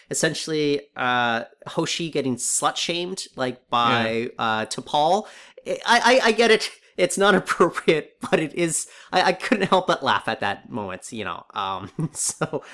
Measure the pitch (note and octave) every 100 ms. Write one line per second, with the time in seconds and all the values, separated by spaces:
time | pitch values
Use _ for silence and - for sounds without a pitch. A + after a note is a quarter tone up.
0 | - D3 E3 D3 - D#3 D3 C#3+ - -
1 | B2+ B2 A#2+ A#2 - _ - - E3 -
2 | E3 D3 C3 A#2+ - - D3 - - E3+
3 | F3+ F#3+ - - B2+ B2 - A#2+ A#2 A#2
4 | A2+ A2+ A#2 - A2+ A2 C3+ - - D3+
5 | D#3 G3+ - - - - - F#3 - A#3
6 | A#3 B3+ A#3 A3 A#3 G#3+ - - _ -
7 | F3+ - G3+ F#3+ - - E3+ - - D3+
8 | - - - C#3+ D3+ - E3+ D3+ - -
9 | - F#3 F3+ F3+ - G#3+ F#3+ F#3+ F3+ E3
10 | B2+ G2+ - A2 G2+ F#2+ - A#2+ G2 F#2
11 | - A2+ F#2 E2+ - G#2+ F#2+ F#2+ G2 -
12 | D#3 - - - D#3 C#3+ -